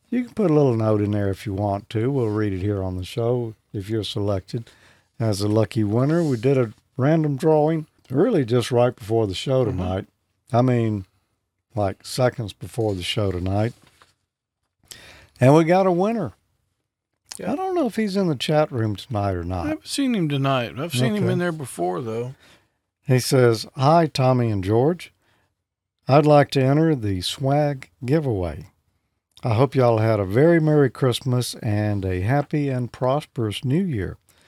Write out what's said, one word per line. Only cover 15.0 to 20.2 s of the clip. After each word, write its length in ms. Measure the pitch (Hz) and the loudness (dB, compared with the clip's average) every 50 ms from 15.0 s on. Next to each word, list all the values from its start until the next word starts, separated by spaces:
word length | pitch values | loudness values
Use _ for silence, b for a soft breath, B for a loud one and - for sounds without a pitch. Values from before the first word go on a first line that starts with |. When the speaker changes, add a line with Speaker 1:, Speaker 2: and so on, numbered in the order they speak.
| B B B B B B B B | B B B B B B B B
Speaker 1:
And 140 | 123 131 147 | 4 6 6
we 80 | 160 170 | 6 6
got 220 | 156 175 190 196 | 4 4 4 4
a 60 | 190 175 | 2 2
winner. 420 | 170 185 214 233 226 175 110 - _ _ _ _ _ _ _ _ _ _ _ _ _ _ _ _ _ _ - - - | 2 0 0 -2 -2 -4 -6 -8 _ _ _ _ _ _ _ _ _ _ _ _ _ _ _ _ _ _ -20 -16 -10
Speaker 2:
Yeah. 140 | - 180 240 | -8 -6 -6
Speaker 1:
I 40 | |
don't 180 | 320 381 381 370 | -4 -4 -4 -2
know 120 | 349 294 | -2 -2
if 100 | 233 - | -2 -2
he's 200 | - 220 208 185 | -2 -4 -2 0
in 120 | 202 196 175 | 0 0 0
the 80 | 151 | -2
chat 340 | 117 - - 156 151 156 - | -2 -2 0 0 0 0 0
room 240 | 143 120 110 110 104 | -2 -2 -2 -2 -4
tonight 380 | - - - 123 104 101 101 95 | -6 -8 -6 -4 -2 -2 -2 -2
or 100 | 87 85 | -4 -4
not. 240 | 87 92 90 85 | -4 -4 -4 -4
Speaker 2:
I 20 | 294 | -4
haven't 180 | 311 311 - - | -6 -6 -8 -8
seen 260 | - - 277 262 240 | -6 -4 -2 -2 0
him 140 | 208 | 0